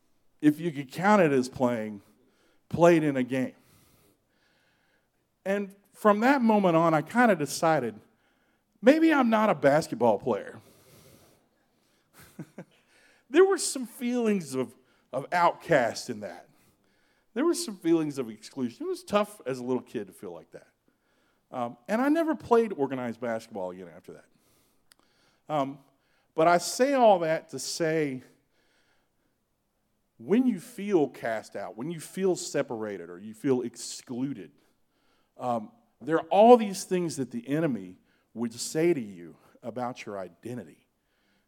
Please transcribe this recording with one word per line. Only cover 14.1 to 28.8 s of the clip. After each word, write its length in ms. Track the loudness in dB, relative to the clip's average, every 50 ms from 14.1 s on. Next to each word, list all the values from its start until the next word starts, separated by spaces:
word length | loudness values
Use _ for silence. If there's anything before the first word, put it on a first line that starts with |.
| -2 0 0 0 0 0 -2 -4 -4
of, 180 | -4 -6 -6 -8 _ _ _ _ _ _ -10
of 140 | -8 -8 -6 -2
outcast 800 | 0 2 2 2 0 -2 -2 2 2 2 2 2 -4 -6 -10 -10
in 120 | -10 -10
that. 260 | -10 -14 -14 -16 -20 _ _ _ _ _ _ _ _ _ _ _ _ _ _ _ _ _ -6
There 120 | -2 0
were 80 | 0 0
some 220 | -2 -4 -8 -10
feelings 420 | -4 0 2 2 2 0 -2 -4
of 120 | -6 -8 -8
exclusion. 560 | -10 -16 -18 -14 -8 -6 -6 -6 -6 -8 -8
It 40 | -8
was 140 | -8 -8 -8
tough 380 | -2 -2 -2 -2 -2 -8 -12 -10
as 140 | -8 -8 -6
a 40 | -4
little 180 | -4 -4 -4
kid 260 | -4 -8 -10 -10 -10
to 60 | -10 -16
feel 200 | -18 -16 -16 -16
like 160 | -16 -18 _
that. 160 | -20 -20 -20 _ _ _ _ _ _ _ _ _ _ _ _ _ _ _ _ -12
Um, 260 | -8 -8 -8 -8 -8 _ -8
and 140 | -4 -4 -2
I 80 | 0 0
never 260 | 0 0 0 -2 -4
played 380 | -6 -2 0 2 2 2 -2 -2
organized 440 | -4 -4 -4 -4 -6 -6 -6 -8 -6
basketball 520 | -6 -6 -6 -6 -8 -10 -10 -8 -8 -8
again 180 | -8 -10 -16 -18 -20
after 180 | -20 -20 -20 -20
that. 120 | -20 _ _ _ _ _ _ _ _ _ _ _ _ _ _ -20 _ _ _ _ _ _ _ _ _ _ -6
Um, 280 | -4 -4 -4 -4 -8 -16 _ _ _ _ _ _ _ _ _ _ 0
but 120 | 2 4
I 100 | 4 4
say 360 | 4 2 -2 -2 0 0 2 2
all 260 | 4 6 6 6 4
that 300 | 2 -2 -2 -4 -4 -10
to 100 | -12 -10
say, 640 | -10 -8 -4 -2 -2 0 0 0 -2 -2 -6 -8 -12 -18 _ _ _ _ _ _ _ _ _ _